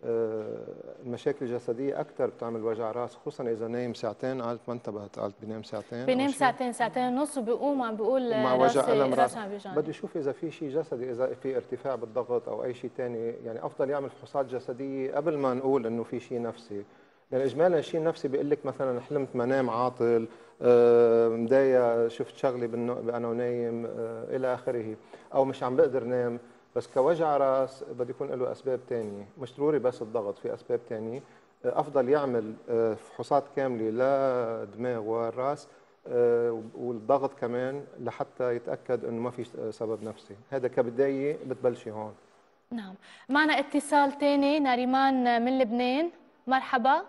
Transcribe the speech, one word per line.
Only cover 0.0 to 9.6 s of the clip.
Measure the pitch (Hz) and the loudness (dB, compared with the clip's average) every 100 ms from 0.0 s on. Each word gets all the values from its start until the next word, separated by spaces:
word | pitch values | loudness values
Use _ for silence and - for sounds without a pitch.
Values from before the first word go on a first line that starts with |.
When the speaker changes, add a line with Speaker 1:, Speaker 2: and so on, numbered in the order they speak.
| 117 | -2
Speaker 1:
آه، | 113 113 110 107 113 - - - - 127 | -2 0 -4 -6 -8 -10 -14 -14 -14 -10
المشاكل | 120 151 139 127 | -4 -2 -2 -4
الجسدية | 120 - 117 139 - | -4 -4 -4 -2 -4
أكثر | 151 - 127 | -6 -2 -2
بتعمل | - 117 113 | -2 -6 -4
وجع | 110 110 113 | -2 -2 -4
راس، | 110 120 - | -4 -6 -8
خصوصًا | - - | -12 -6
إذا | 120 113 113 | -4 -2 -2
نايم | 120 123 | -4 -4
ساعتين. | 113 113 104 131 131 | -4 -6 -4 -4 -4
قالت | 117 117 - | -4 -6 -8
ما | |
انتبهت، | 120 117 107 101 - | -8 -8 -10 -10 -6
قالت | 107 98 | -6 -6
بينام | 107 110 | -10 -10
ساعتين | 107 107 - 117 | -8 -10 -8 -6
أو | 127 | -2
Speaker 2:
بينام | 254 277 | 0 0
Speaker 1:
شيء. | 269 | 2
Speaker 2:
ساعتين، | 262 240 247 | 0 0 -6
ساعتين | 233 233 254 | -2 -2 0
ونص، | 254 247 294 285 | -2 0 -2 -2
وبيقوم | 220 240 262 285 | -2 0 0 0
عم | 233 220 | -2 -2
بيقول: | 220 262 247 | 0 2 2
Speaker 1:
ومع | 226 127 | 2 2
وجع | 127 - - | 4 4 4
Speaker 2:
"راسي، | - | 2
Speaker 1:
ألم | - 135 | 4 4
راس. | 127 | 4
Speaker 2:
راسي | 123 120 | 2 2
عم | 196 | -8
بيوجعني." | 208 | -10